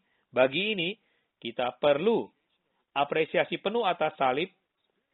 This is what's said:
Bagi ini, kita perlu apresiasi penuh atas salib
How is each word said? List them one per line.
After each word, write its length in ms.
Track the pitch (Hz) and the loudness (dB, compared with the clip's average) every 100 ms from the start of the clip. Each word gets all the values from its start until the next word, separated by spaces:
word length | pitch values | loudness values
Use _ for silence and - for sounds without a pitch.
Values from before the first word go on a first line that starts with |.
| _ _ _ | _ _ _
Bagi 480 | - 131 143 208 208 | 2 2 2 -4 -4
ini, 160 | 170 214 _ _ _ _ | -4 -8 _ _ _ _
kita 400 | 117 113 123 - | -10 -6 -6 0
perlu 480 | 147 143 196 214 101 _ _ _ _ _ _ | 2 2 2 0 -2 _ _ _ _ _ _
apresiasi 640 | 139 143 160 160 175 147 165 | -4 -2 -2 0 0 -2 -4
penuh 320 | - 226 202 | -4 -2 -2
atas 240 | 170 156 - | 0 -2 0
salib 320 | 135 131 190 _ _ _ _ _ _ | 0 0 -4 _ _ _ _ _ _